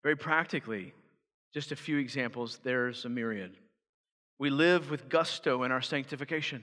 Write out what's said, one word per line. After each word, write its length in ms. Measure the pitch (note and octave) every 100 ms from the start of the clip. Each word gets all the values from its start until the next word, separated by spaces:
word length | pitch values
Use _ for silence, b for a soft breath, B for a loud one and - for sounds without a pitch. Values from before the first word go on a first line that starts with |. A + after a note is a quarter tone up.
Very 140 | D3 D3+
practically, 760 | D#3+ D#3 E3+ D#3+ A2+ G#2+ F2+ - _ _ _ _ _
just 180 | D3+ C#3+
a 40 | C#3+
few 200 | - D3
examples, 640 | B2+ C3+ A#2+ A#2 A#2 -
there's 440 | B2+ B2+ B2 A#2+ B2
a 20 |
myriad. 480 | B2 A2+ G#2+ F#2 G2 _ _ _ _ _ _ _ _
We 120 | C#3
live 400 | C#3 E3 F3 D3
with 180 | D3 C3
gusto 540 | E3 D#3+ - - B2+
in 100 | B2+
our 80 | B2+
sanctification. 800 | B2+ D3 C3+ C#3 C#3 D#3+ D3+ C3+